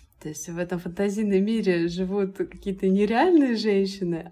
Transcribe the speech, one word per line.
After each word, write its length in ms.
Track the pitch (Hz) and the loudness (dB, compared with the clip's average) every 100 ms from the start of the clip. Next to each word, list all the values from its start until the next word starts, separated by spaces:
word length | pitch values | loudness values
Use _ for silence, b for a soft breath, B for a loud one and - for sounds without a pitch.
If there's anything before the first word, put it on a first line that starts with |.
| b _ | b _
То 80 | 156 | -14
есть 200 | 151 - | -12 -10
в 80 | 170 | -8
этом 220 | 175 175 | -4 -4
фантазийном 640 | 175 180 202 202 208 190 202 | -6 -4 -2 0 2 2 2
мире 420 | 226 190 170 170 | 0 0 0 0
живут 480 | 175 185 202 190 - | -2 -4 -2 -4 -4
какие-то 500 | 170 - 202 190 190 | -10 -8 -8 -2 2
нереальные 680 | 190 208 233 359 330 262 226 | 2 2 4 6 6 4 2
женщины, 760 | 277 196 196 - 175 165 170 | 2 2 0 -2 -6 -6 -8